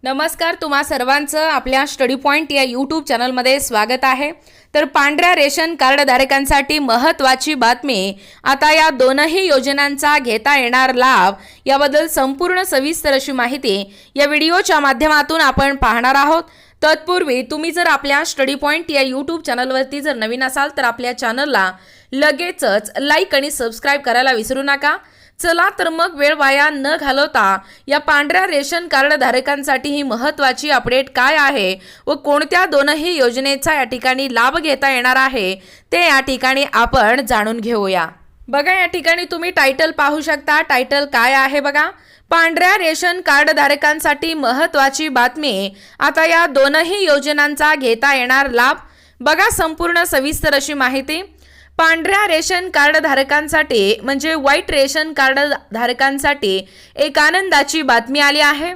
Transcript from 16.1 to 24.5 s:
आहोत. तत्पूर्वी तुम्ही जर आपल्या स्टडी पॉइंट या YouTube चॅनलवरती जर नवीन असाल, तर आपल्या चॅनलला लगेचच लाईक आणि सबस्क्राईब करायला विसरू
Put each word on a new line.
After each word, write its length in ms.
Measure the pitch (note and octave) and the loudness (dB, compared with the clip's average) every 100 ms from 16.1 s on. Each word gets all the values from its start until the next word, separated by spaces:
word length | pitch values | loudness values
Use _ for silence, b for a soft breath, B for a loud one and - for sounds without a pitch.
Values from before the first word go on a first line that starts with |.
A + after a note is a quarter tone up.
| C#4 | 2
आहोत. 280 | C#4+ D#4+ E4 b b b | 2 2 -2 b b b
तत्पूर्वी 580 | D4+ D#4 D#4 F4+ D#4+ B3+ | 0 0 0 -2 0 -2
तुम्ही 300 | - D4+ D#4+ | -2 -6 -4
जर 160 | E4 F4 | -2 0
आपल्या 360 | C#4 C#4 C#4 D#4+ | 0 0 -2 -2
स्टडी 300 | - C4+ C#4 | -2 -2 -2
पॉइंट 360 | C#4+ D#4 E4 | -2 -2 -2
या 100 | C#4+ | -2
YouTube 400 | C4+ B3+ C#4+ E4 | -2 -2 -6 -8
चॅनलवरती 600 | D#4+ B3 B3+ C4 C4 C#4+ | -4 -4 -2 -2 -4 -4
जर 140 | D4 B3 | -4 -4
नवीन 280 | A3 B3 | -4 -4
असाल, 260 | C4 C4 C#4+ D4 | -4 -2 -4 -2
तर 60 | |
आपल्या 340 | B3 A#3 B3 B3 | -4 -2 -8 -4
चॅनलला 540 | A#3+ A3+ D4 A#3 F#3+ F#3 B B B | -6 -4 -2 0 0 -4 B B B
लगेचच 800 | C4 D4+ C#4 F4 F4+ B3 G3+ G#3+ - | -2 0 0 -6 -4 -2 -2 -2 -6
लाईक 360 | C#4 D#4 F#4+ C#4 | 0 0 0 -2
आणि 160 | C#4+ | -2
सबस्क्राईब 500 | - A#3 A3+ C#4 C#4+ | -6 -8 -4 -4 -2
करायला 300 | C#4 A#3+ C4 | 0 0 0
विसरू 300 | B3 A3 | 0 -2